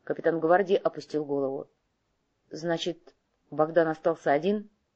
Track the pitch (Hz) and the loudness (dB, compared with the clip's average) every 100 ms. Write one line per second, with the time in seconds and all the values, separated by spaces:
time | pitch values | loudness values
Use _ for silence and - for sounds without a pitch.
0 | - 147 165 165 160 180 185 196 165 156 | -8 -2 0 0 2 2 4 0 0 -6
1 | - 151 147 143 135 139 - _ _ _ | -8 -6 -4 -2 -4 -6 -12 _ _ _
2 | _ _ _ _ _ 160 170 165 180 165 | _ _ _ _ _ -8 -4 -4 -4 -8
3 | - _ _ _ - 147 156 170 160 160 | -14 _ _ _ -8 -2 2 2 2 0
4 | 175 160 160 143 170 208 208 _ _ | -2 0 0 2 2 -2 -4 _ _